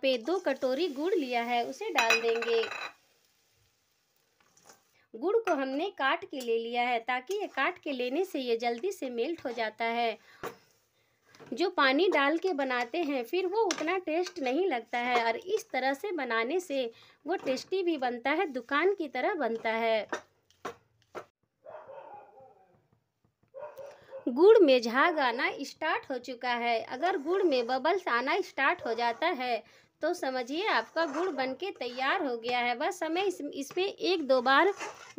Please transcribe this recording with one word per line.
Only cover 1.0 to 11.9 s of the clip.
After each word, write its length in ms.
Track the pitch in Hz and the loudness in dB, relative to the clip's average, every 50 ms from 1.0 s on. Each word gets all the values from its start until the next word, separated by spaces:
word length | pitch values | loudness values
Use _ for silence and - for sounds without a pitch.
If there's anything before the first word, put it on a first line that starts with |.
| 302 370 427 | -2 0 0
लिया 300 | 359 277 247 247 233 233 | 0 0 0 -2 -2 0
है, 200 | 240 247 240 233 | 0 0 0 0
उसे 240 | 269 269 - 415 453 | -2 -6 -6 -6 -2
डाल 320 | 320 269 233 226 226 233 | 0 2 2 4 2 2
देंगे। 420 | 226 233 226 233 226 233 233 226 220 202 - - - - - _ _ _ _ _ _ _ _ _ _ _ _ _ _ _ _ _ _ _ _ _ _ _ _ _ _ _ _ _ _ _ _ _ _ - - _ _ _ _ _ _ _ - | 2 0 0 0 0 0 0 0 0 -2 -6 -10 -12 -12 -14 _ _ _ _ _ _ _ _ _ _ _ _ _ _ _ _ _ _ _ _ _ _ _ _ _ _ _ _ _ _ _ _ _ _ -20 -20 _ _ _ _ _ _ _ -10
गुड़ 220 | 220 262 370 440 | -4 0 2 2
को 160 | 453 453 370 330 | 2 2 2 0
हमने 360 | 269 269 269 269 285 349 403 | 0 0 -2 -2 -4 -4 -4
काट 340 | - - 277 269 311 349 - | -4 0 0 0 0 0 -4
के 140 | - - 269 | -8 -10 -6
ले 180 | 247 233 226 | -2 0 0
लिया 260 | 226 226 233 240 240 240 | 0 0 -2 -2 0 0
है 160 | 247 247 226 | 0 0 -2
ताकि 340 | 233 - 247 254 254 - 381 | -2 -2 -4 -4 -4 -4 -4
ये 140 | 415 381 - | -4 -4 -4
काट 280 | - 269 277 349 370 | -2 -2 -2 -2 -2
के 140 | - - 320 | -4 -6 -6
लेने 340 | 277 240 247 247 262 320 381 | -4 -4 -4 -2 -2 -2 -2
से 140 | 370 - 294 | -2 -4 -4
ये 180 | 254 240 233 | -2 0 -2
जल्दी 340 | 226 240 240 233 233 285 392 | 0 0 -2 -2 -2 -4 -6
से 180 | 392 - 294 254 | -4 -4 -6 -6
मेल्ट 360 | 247 233 233 311 339 - - | -4 -2 -2 -2 -4 -6 -6
हो 60 | 269 | -6
जाता 340 | 233 233 220 214 - - 233 | -4 -4 -4 -4 -4 -4 -2
है। 320 | 226 233 240 233 226 208 - - - - - - - - - _ _ _ _ _ _ _ _ _ _ _ _ _ _ - - - - | -2 0 0 0 -2 -2 -4 -10 -20 -16 -14 -12 -12 -12 -14 _ _ _ _ _ _ _ _ _ _ _ _ _ _ -20 -20 -14 -10
जो 180 | 247 233 339 359 | -4 -2 -2 0
पानी 380 | 359 320 277 262 | 2 4 4 4